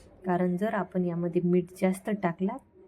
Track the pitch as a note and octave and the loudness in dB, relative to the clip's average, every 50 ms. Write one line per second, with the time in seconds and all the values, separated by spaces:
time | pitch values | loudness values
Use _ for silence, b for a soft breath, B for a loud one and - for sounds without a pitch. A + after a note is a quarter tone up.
0 | B B - - - F#3 F3+ F3 F3+ F3+ F3+ F3 G#3 A3 A3+ G3+ F3+ F#3 - F#3 | B B -20 -8 -2 -2 0 2 2 0 0 0 -2 -2 -2 -2 -4 -2 -2 -2
1 | F3+ F3 E3 E3+ F3 F3 E3 F3 E3+ F3 F3 F3+ F3 F3 - - F#3+ F#3 F#3 F#3 | 0 0 0 -2 -2 0 0 2 2 4 4 4 2 0 -2 0 0 0 0 0
2 | - A3 G#3 G3+ - E3+ E3 - F#3 G3+ A#3+ C#4 - _ _ - - | -2 -4 -4 -2 -2 -2 -2 -2 -4 -4 -4 -6 -12 _ _ -20 -20